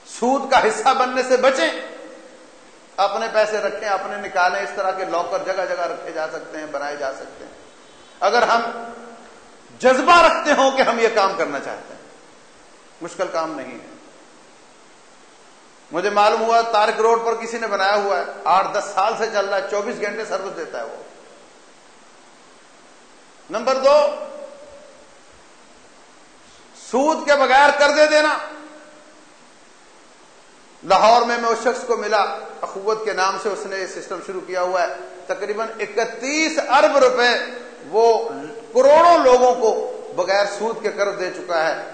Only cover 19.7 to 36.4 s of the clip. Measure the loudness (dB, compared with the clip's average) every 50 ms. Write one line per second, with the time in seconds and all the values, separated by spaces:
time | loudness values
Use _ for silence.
19.7 | -4 -4 -4 -6 -6 -6 -6 -6 -6 -8 -8 -6 -6 -6 -8 -8 -10 -10 -12 -10
20.7 | -10 -10 -10 -10 -12 -14 -16 -20 -20 -20 -20 -20 -20 -20 -20 -20 -20 -20 -20 -20
21.7 | -20 -20 -20 -20 -20 -20 -20 -20 -20 -20 -20 -20 -20 -20 -20 -20 -20 -20 -20 -20
22.7 | -20 -20 -20 -20 -20 -20 -20 -20 -20 -20 -20 -20 -20 -20 -12 -8 -8 -4 0 0
23.7 | 0 2 4 6 6 6 6 4 0 -4 -8 -12 -12 -14 -16 -16 -18 -20 -20 -20
24.7 | -20 -20 -20 -20 -20 -20 -20 -20 -20 -20 -20 -20 -20 -20 -20 -20 -20 -20 -20 -20
25.7 | -20 -20 -20 -20 -20 -20 -20 -20 -20 -20 -20 -20 -20 -20 -20 -20 -20 -20 -20 -20
26.7 | -20 -20 -8 -4 0 0 2 2 0 0 2 2 4 4 4 6 6 6 6 6
27.7 | 6 4 4 4 4 4 4 6 6 4 4 2 0 -2 -6 -10 -14 -16 -18 -20
28.7 | -20 -20 -20 -20 -20 -20 -20 -20 -20 -20 -20 -20 -20 -20 -20 -20 -20 -20 -20 -20
29.7 | -20 -20 -20 -20 -20 -20 -20 -20 -20 -20 -20 -20 -20 -20 -20 -20 -20 -20 -20 -20
30.7 | -20 -8 0 2 4 6 6 6 6 6 4 2 0 -2 0 -2 -2 0 0 -2
31.7 | -2 -2 -2 -4 -4 -2 -2 0 0 0 0 0 -4 -8 -10 -14 -12 -10 -10 -10
32.7 | -10 -6 -4 -2 -2 -2 -2 -4 -2 0 0 0 0 -2 -4 -6 -6 -6 -8 -8
33.7 | -8 -8 -8 -8 -10 -12 -12 -12 -12 -12 -10 -10 -12 -12 -10 -8 -4 -2 -2 0
34.7 | 0 0 -2 -2 -4 -8 -14 -16 -18 -12 -10 -8 -8 -6 -6 -6 -6 -6 -6 -8
35.7 | -8 -8 -8 -6 -4 -4 -4 -4 -4 -8 -6 -4 -2 0